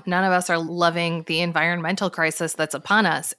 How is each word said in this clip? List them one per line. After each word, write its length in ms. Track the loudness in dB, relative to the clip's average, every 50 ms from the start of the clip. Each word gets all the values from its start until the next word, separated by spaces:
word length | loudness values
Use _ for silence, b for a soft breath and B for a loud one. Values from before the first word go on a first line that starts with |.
| -4
none 180 | -2 0 2 2
of 80 | 4 2
us 160 | 2 2 2
are 100 | 0 0
loving 640 | 0 -2 0 2 2 2 4 2 0 -2 -2 -4 -4
the 140 | -2 -2 0 0
environmental 640 | 0 0 0 0 0 0 0 -2 -2 -2 -2 -2 -2
crisis 460 | 0 0 0 0 0 -2 -4 -4 -2
that's 200 | -2 -4 -4 -4
upon 300 | -6 -2 0 2 2 4
us. 300 | 2 2 0 -2 -6 -10